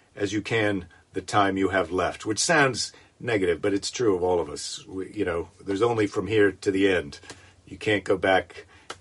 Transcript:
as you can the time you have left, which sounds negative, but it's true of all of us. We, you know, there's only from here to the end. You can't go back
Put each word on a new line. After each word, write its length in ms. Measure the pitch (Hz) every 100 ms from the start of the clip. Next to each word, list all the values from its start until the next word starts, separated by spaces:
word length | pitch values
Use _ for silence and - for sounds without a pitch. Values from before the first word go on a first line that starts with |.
| _
as 180 | - 101
you 100 | 107
can 440 | 95 117 104 98 85 - _
the 80 | 95
time 340 | 92 107 98 95
you 120 | 95
have 220 | 95 87
left, 360 | 90 85 - 107
which 120 | 104
sounds 540 | - 160 139 107 - - - -
negative, 440 | 120 110 90 80
but 100 | 101
it's 180 | 101 -
true 240 | - 117
of 80 | 92
all 180 | 90 90
of 100 | 76
us. 340 | 73 - - -
We, 240 | 95 92
you 120 | 104
know, 240 | 90 85 85 -
there's 180 | 92 98
only 240 | 120 113 104
from 200 | - 92
here 260 | 110 101
to 180 | 90 -
the 200 | 95 98
end. 300 | 92 73 - - - - _ -
You 120 | 95
can't 260 | - 104
go 120 | - 95
back 500 | 95 92 - - - - - -